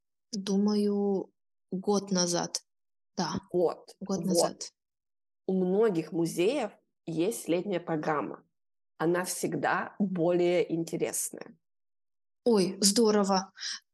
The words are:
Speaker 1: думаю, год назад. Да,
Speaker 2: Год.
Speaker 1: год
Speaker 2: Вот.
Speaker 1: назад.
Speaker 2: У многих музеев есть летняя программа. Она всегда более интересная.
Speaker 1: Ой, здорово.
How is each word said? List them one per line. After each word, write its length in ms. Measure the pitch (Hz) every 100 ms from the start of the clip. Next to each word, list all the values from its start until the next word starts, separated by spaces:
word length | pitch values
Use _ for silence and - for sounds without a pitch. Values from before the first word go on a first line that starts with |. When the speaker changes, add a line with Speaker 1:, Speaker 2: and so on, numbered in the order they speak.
| _ _ _
Speaker 1:
думаю, 1000 | 214 196 196 208 208 208 202 202 196 - _ _ _ _
год 400 | 185 190 202 196
назад. 520 | 185 175 170 170 - - _ _ _ _ -
Да, 240 | 160 190 -
Speaker 2:
Год. 440 | 180 165 - - -
Speaker 1:
год 180 | 202 190
Speaker 2:
Вот. 60 | 170
Speaker 1:
назад. 460 | 170 165 - - - _ _ _ _ _ _ -
Speaker 2:
У 60 |
многих 580 | 190 180 190 226 170 156
музеев 600 | 160 165 - 180 294 214 - _ _ -
есть 420 | 160 180 233 -
летняя 320 | 170 196 180
программа. 640 | 170 160 147 147 95 69 _ _ _ _ _ -
Она 280 | 165 175 185
всегда 720 | - 175 160 131 170 220 -
более 760 | 208 180 165 175 175 175 -
интересная. 840 | 165 165 165 151 - - - - - _ _ _ _ _ _ _ _ -
Speaker 1:
Ой, 320 | 214 185 190
здорово. 680 | 196 202 220 208 190 190 185 - - - _